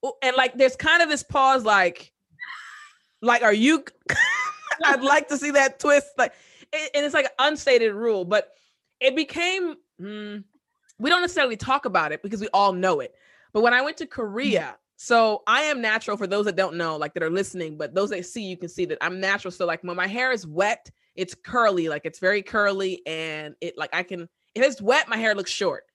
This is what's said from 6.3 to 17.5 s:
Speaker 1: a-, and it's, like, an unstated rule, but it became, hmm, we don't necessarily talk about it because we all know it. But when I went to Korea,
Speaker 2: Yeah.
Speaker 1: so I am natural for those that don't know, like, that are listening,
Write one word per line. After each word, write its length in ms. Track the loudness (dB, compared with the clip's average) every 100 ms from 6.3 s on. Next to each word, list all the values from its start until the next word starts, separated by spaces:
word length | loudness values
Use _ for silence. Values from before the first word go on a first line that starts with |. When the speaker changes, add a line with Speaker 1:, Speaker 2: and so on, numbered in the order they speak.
| -2 _ _ -10
Speaker 1:
a-, 160 | -8 -4 -2
and 100 | 0
it's, 80 |
like, 120 | 0 -2
an 60 | 0
unstated 540 | 0 0 2 4 4
rule, 320 | 0 -2 0 2
but 280 | 0 0 _ _ _ _ _
it 160 | 0 0
became, 600 | -4 -2 -2 -2 -4 -8 _ _
hmm, 380 | -14 -12 -12 -14 -16 _ _ _ _ _
we 100 | 0
don't 120 | 2
necessarily 360 | 0 0 -2 -2
talk 280 | -2 -2 0
about 260 | 0 0
it 120 | -4
because 180 | -8 -8
we 60 | -2
all 200 | 2 2
know 260 | 2 0 0
it. 160 | -4 _ _ _ _
But 80 | 2
when 120 | 4
I 80 | 4
went 160 | 0 -6
to 100 | -12
Korea, 440 | -8 -8 -4 0
Speaker 2:
Yeah. 220 | 0 -2 -14 _ _
Speaker 1:
so 460 | 2 4 4 2 0
I 140 | 2
am 180 | 2 -2
natural 360 | 0 -2 -2 -6
for 100 | -2
those 180 | 0 0
that 100 | 0
don't 200 | -2 -2
know, 220 | -4 -4
like, 160 | -6 -4
that 80 |
are 60 | -2
listening, 460 | -2 -2